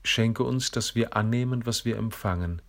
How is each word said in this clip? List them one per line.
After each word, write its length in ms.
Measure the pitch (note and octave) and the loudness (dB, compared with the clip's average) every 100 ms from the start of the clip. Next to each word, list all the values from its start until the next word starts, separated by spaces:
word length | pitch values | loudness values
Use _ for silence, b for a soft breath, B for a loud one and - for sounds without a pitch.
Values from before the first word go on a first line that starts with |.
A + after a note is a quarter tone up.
schenke 380 | - - A2+ A2 | 0 2 2 2
uns, 280 | B2 B2+ - | 0 0 0
dass 240 | A#2+ - | -2 0
wir 180 | A#2 A2+ | 0 2
annehmen, 520 | G#2+ G#2+ A#2+ B2 B2 | 2 2 2 0 0
was 180 | A#2 A2+ | -2 -2
wir 140 | A#2 G#2+ | -2 -2
empfangen 640 | A2+ - G2+ F2+ F2 E2+ | -4 -2 -2 0 -2 -4